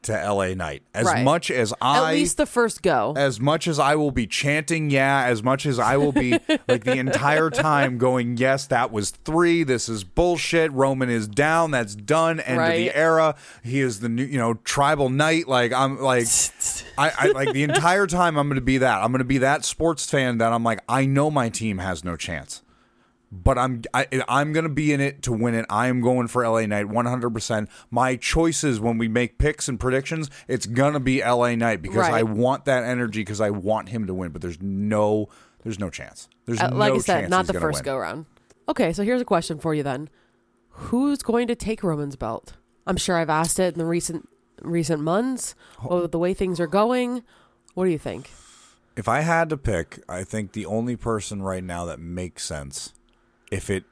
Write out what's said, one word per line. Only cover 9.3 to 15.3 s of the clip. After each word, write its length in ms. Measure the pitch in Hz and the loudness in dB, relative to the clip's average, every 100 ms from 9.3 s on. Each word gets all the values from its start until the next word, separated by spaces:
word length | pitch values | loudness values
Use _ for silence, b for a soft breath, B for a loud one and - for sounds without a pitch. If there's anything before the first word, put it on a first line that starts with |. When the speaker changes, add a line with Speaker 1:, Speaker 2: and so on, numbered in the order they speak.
| 156 170 170 | 2 4 4
Speaker 1:
This 260 | 151 123 - | 2 0 -2
is 140 | 113 | -6
bullshit. 680 | 95 - 175 170 - 170 160 | -4 0 2 2 0 2 2
Roman 360 | 135 135 135 127 | 2 2 2 0
is 180 | 117 107 | 0 -2
down. 440 | 104 147 165 165 | 0 2 4 2
That's 240 | 135 110 104 | 0 -2 -8
done. 440 | 104 156 165 165 | -2 2 2 0
End 200 | - 127 | -2 0
of 60 | 165 | 2
the 40 | 165 117 | 2 0
Speaker 2:
Right. 60 | |
Speaker 1:
era. 400 | 143 160 160 160 147 B B | 2 4 4 4 0 B B
He 180 | 120 131 | -4 0
is 180 | 131 101 | 0 -2
the 80 | 117 | -4
new, 140 | 117 135 | -2 -2
you 120 | 131 | 0
know, 160 | 117 113 | 0 0
tribal 460 | - - 143 156 135 | -2 2 2 4 2
knight." 380 | 131 151 | 2 2